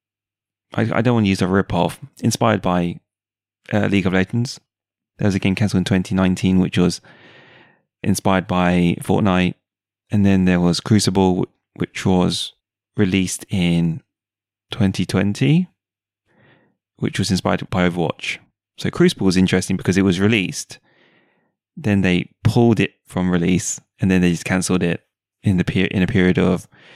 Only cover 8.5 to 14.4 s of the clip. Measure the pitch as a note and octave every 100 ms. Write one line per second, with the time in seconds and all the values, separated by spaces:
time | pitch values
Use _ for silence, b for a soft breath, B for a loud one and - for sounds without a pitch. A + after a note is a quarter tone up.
8.5 | F2+ F2+ F2+ F2 - - G2 G#2 F2+ F2+
9.5 | - _ _ _ _ - G#2+ G2 F#2+ F#2
10.5 | F2+ F2 E2+ - G#2+ G2 F#2+ F#2+ F2+ F#2
11.5 | _ _ - - - - F#2 F2+ F2 -
12.5 | _ _ _ _ - G2 F#2+ F2+ - -
13.5 | G2+ F2 E2+ E2+ D#2+ _ _ _ _